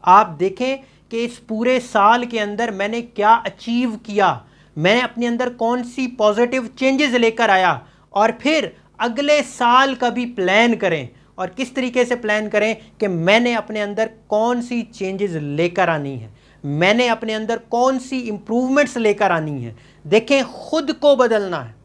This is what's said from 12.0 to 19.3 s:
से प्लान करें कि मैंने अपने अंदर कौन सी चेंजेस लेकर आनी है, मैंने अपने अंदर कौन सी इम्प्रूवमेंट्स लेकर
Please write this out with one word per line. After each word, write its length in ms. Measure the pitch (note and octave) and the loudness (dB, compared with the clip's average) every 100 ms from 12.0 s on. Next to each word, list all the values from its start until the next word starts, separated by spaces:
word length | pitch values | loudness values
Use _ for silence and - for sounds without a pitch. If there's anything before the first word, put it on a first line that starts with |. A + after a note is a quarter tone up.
| A#3+ | 0
से 100 | A#3+ | -2
प्लान 320 | G#3+ G#3+ G#3+ | -2 -2 0
करें 260 | G#3+ G#3+ A3+ - _ | 0 0 -2 -10 _
कि 80 | G3+ | -4
मैंने 460 | F3 E3 A3 A#3+ | 0 4 4 4
अपने 260 | A#3 A3 A3 | -2 -4 -6
अंदर 300 | G#3 G#3 A3 - _ | -4 -2 -4 -6 _
कौन 320 | G#3+ A3+ B3 | 0 0 -2
सी 200 | A#3+ A#3+ | -4 -6
चेंजेस 500 | G#3+ - F#3+ F#3+ G3+ | -6 -8 -6 -4 -4
लेकर 580 | E3 D3 D3 F3 E3+ F3 | -4 -6 -2 -2 0 0
आनी 260 | D#3+ C#3+ C3 | 0 -4 -10
है, 120 | A2 - _ _ C#3+ | -14 -20 _ _ -6
मैंने 420 | D3 F3+ A#3 B3 | 0 2 2 0
अपने 260 | A3+ A3 | -2 -4
अंदर 240 | A3 A3 A3+ | -6 -4 -6
कौन 420 | - A#3 C4 C4 | -4 0 0 0
सी 200 | B3+ C4 | -6 -8
इम्प्रूवमेंट्स 800 | A#3+ G#3 - A#3 B3+ C#4 C#4+ B3 | -6 -10 -4 -2 0 0 0 0
लेकर 340 | A3 G3+ G3+ | -2 0 0